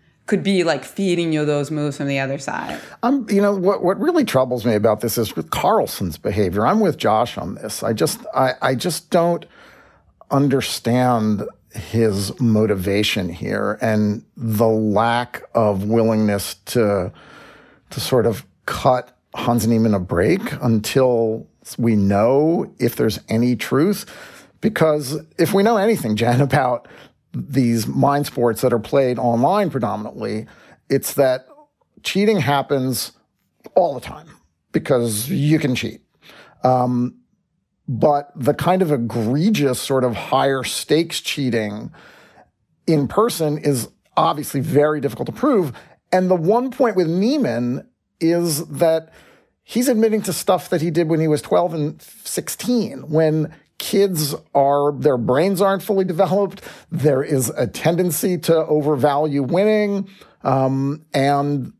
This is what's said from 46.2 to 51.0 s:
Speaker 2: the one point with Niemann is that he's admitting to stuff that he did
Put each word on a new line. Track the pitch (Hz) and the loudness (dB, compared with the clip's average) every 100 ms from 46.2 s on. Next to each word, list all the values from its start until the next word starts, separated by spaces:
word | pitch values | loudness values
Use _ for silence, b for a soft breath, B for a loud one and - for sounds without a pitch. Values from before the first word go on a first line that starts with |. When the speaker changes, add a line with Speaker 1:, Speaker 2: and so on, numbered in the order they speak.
| 185 | 2
Speaker 2:
the | 180 | 2
one | 160 226 262 | 2 0 0
point | 240 240 185 | 0 0 2
with | 160 | 0
Niemann | 175 220 302 160 117 123 127 - _ _ - | 2 0 0 0 -2 -2 -4 -8 _ _ -2
is | 165 170 170 147 156 | 0 2 0 -2 -4
that | 139 165 160 160 b b b b b | 0 2 2 -4 b b b b b
he's | - 226 262 | -6 -2 2
admitting | 220 220 214 | 2 2 0
to | 175 | -2
stuff | - - 185 - | -4 0 0 0
that | 170 | -2
he | 170 | 0
did | 160 | 0